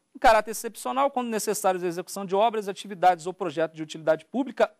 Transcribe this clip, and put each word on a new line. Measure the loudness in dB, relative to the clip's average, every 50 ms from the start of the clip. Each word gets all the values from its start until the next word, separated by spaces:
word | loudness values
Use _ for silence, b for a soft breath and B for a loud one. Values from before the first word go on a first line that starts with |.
| _ _ -6
em | 2
caráter | 6 6 6 6 4 0 -6
excepcional | -8 -8 -10 -10 -8 -6 -4 0 0 0 0
quando | 0 -2 -4 -2
necessários | -2 -2 -2 -2 -2 0 2 0 0 0 -2
à |
execução | -4 -4 -6 -8 -10 -10 -10 -6
de | -2 2
obras, | 2 2 2 2 0 -4 -6
atividades | -8 -10 -12 -14 -4 2 4 4 4 4 0
ou | -8 -8
projetos | -6 -6 -6 -2 -2 -2 -2 -4
de | -8 -12
utilidade | -12 -12 -4 0 0 0 0 -2
pública | _ -4 -4 -4 -4 -2 0 0 0 -2 _